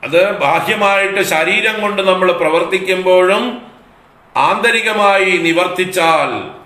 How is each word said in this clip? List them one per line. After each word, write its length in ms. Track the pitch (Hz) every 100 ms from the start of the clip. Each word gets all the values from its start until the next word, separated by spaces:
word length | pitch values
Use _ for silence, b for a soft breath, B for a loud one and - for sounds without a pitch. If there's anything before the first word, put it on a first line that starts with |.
അത് 340 | 120 160 190 -
ബാഹ്യമായിട്ട് 840 | 139 165 165 214 202 196 196 196
ശരീരം 600 | 185 160 165 208 220 214
കൊണ്ട് 200 | 208 202
നമ്മൾ 300 | 190 185 185
പ്രവർത്തിക്കുമ്പോഴും 1300 | 175 160 160 175 185 185 185 185 185 180 208 247 226 - - - - _ _ _ -
ആന്തരികമായി 880 | 143 208 233 226 220 214 202 196
നിവർത്തിച്ചാൽ 1300 | 190 180 165 165 180 180 180 185 165 160 139 110 98 -